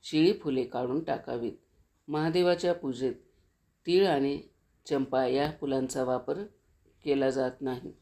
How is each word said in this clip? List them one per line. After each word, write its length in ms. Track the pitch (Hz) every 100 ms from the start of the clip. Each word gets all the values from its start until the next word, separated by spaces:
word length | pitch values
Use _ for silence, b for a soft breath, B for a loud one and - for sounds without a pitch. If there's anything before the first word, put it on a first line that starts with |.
शिळी 300 | - 156 165
फुले 320 | 202 151 131
काढून 400 | 120 120 123 139
टाकावीत. 480 | 165 139 - 120 117 - _ _ _ _ -
महादेवाच्या 680 | 151 160 170 180 175 175
पूजेत 400 | 170 143 120 131 - _ _ _ _ _ _ -
तीळ 200 | 175 196
आणि 360 | 147 139 143 - _ _ _ -
चंपा 380 | 143 131 131 131
या 260 | 131 147 156
फुलांचा 440 | 143 135 131 139
वापर 340 | 127 127 - 151 208 _ _ _ _ _
केला 260 | - 139 135
जात 200 | 131 127 127
नाही 320 | 135 127 147 -